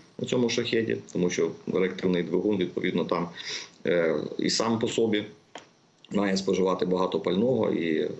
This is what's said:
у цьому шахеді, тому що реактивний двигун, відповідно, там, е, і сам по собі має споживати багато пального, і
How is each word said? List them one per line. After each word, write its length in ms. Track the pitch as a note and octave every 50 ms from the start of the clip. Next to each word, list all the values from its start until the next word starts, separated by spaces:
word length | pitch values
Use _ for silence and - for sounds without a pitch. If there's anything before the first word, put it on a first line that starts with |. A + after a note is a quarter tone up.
| - - - -
у 60 | -
цьому 220 | - C3 B2+ A#2+ A#2
шахеді, 480 | A#2 B2 A#2 - A#2+ A2+ A2 A2 - - - - -
тому 180 | E2+ F2+ F2
що 200 | E2+ F2 E2+ D#2+ D#2+ - - - -
реактивний 480 | F2 F#2 F#2 - - - F#2 F2+ F2 F2
двигун, 340 | F2 F2 F2+ - G#2+ G#2
відповідно, 480 | F#2 F2+ F2 - - F#2 F2+ F2+ F2 E2+
там, 240 | E2+ F#2 E2+ F2 - - - - - - - - - - - -
е, 300 | - F2 F2 E2 D#2+ D2+ D2+ - - - -
і 120 | - F2+
сам 280 | - - A2 A2+ A2+ A2
по 100 | A#2+ A2
собі 360 | - B2 A2+ A2 G#2 G#2 G#2+ - - - _ _ - - - _ _ _ _ _ _ _ _ -
має 260 | G2+ G2+ G2+ G2 F#2+
споживати 500 | F#2+ - G2 F#2+ F#2 F#2 F#2 F2+ - F2+
багато 340 | F2+ F2+ F2+ F#2 F2+ - -
пального, 500 | - F2 F2 F#2+ A#2 B2+ C3 - F#2 E2
і 400 | D#2+ D#2+ E2+ E2 D#2 D#2 D#2+ - -